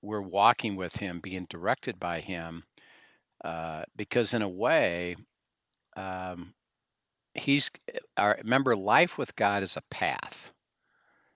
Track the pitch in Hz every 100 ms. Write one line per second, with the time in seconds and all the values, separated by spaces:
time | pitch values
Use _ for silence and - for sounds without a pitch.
0 | 101 107 95 95 107 120 113 98 90 -
1 | 101 87 92 92 90 85 92 131 - 92
2 | 90 82 82 90 82 82 - _ - -
3 | - _ _ _ - 82 82 80 - -
4 | 104 123 113 120 101 92 117 160 107 85
5 | 87 87 - _ _ _ _ _ _ -
6 | 95 92 90 87 87 - _ _ _ _
7 | _ _ _ - - 143 - - - -
8 | - - 104 107 107 127 135 107 95 127
9 | 175 - 127 - 104 101 98 - - -
10 | 87 65 - - - - _ _ _ _
11 | _ _ _